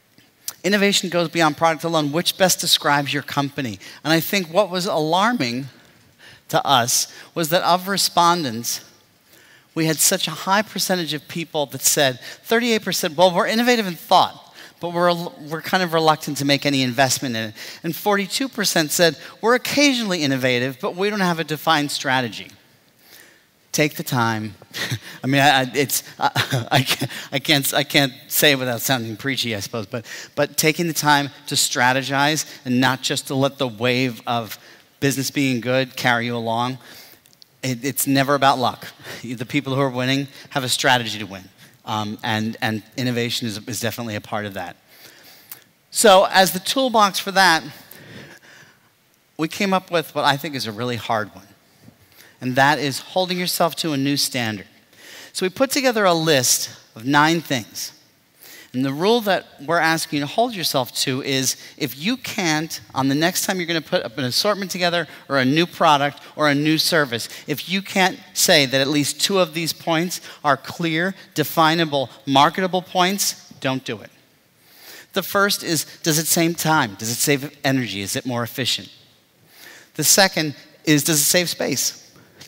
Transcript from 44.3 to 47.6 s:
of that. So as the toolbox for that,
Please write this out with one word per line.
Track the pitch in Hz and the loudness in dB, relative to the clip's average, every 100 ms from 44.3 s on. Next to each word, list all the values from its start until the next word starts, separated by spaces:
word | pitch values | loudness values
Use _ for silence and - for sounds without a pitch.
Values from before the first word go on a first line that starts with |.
| 110 104 | -8 -6
of | |
that. | 98 87 - _ - - - - - - - _ _ _ | -8 -12 -14 _ -20 -20 -20 -20 -20 -20 -20 _ _ _
So | - 226 190 175 | 4 8 8 6
as | 185 185 | 4 2
the | 180 | 0
toolbox | - 269 262 226 202 180 | -4 -2 0 2 2 0
for | 196 | -2
that, | 190 185 160 | 4 4 4